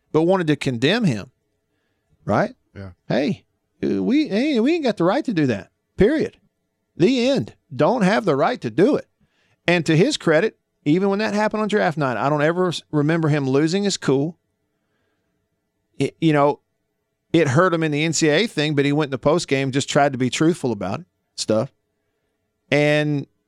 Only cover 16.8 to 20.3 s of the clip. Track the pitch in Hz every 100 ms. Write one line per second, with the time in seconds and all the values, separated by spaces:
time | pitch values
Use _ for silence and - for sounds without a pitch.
16.8 | _ _ _ _ _ 165 147 131 185 165
17.8 | 160 147 160 - 160 151 226 - 151 143
18.8 | 143 143 143 135 143 170 - 135 135 135
19.8 | - 151 143 127 127